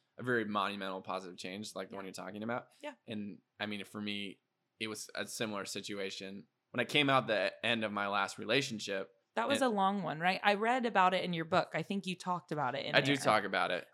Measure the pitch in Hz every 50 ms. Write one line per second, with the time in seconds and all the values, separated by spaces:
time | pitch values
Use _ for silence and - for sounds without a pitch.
0 | _ _ _ - 120 123 123 117 110 104 104 104 98 101 101 101 98 95 95 95
1 | 95 - 92 92 95 90 90 - - 95 92 104 107 104 - 92 95 92 - 98
2 | 95 95 85 - 90 92 101 107 107 113 117 123 120 - _ _ - 294 277 _
3 | _ - 113 107 104 101 90 - _ _ _ _ 104 104 104 101 95 - - 110
4 | 104 104 104 101 101 98 - - _ _ _ _ _ _ _ _ 110 110 107 -
5 | - - - - 104 104 - - 120 107 107 101 95 - - 104 98 - 104 101
6 | 95 98 - - 101 95 98 104 - _ _ _ _ _ - 123 120 - - 147
7 | 147 139 135 131 120 107 110 98 92 98 - - - 113 120 113 110 104 101 101
8 | 101 101 101 101 98 98 - - 104 101 117 139 139 135 113 104 - - 98 98
9 | 95 - _ _ _ _ _ 226 226 240 285 269 269 254 214 202 190 190 202 202
10 | 180 156 151 156 165 180 185 - - 202 202 196 214 226 247 262 240 233 202 202
11 | 185 185 190 180 175 180 175 165 160 160 180 175 147 - - 160 165 - 196 196
12 | 190 190 180 - - 185 180 170 - _ 165 151 143 123 123 139 - - 143 143
13 | 139 135 143 135 - 139 107 107 98 95 95 92 90 87 90 85 - -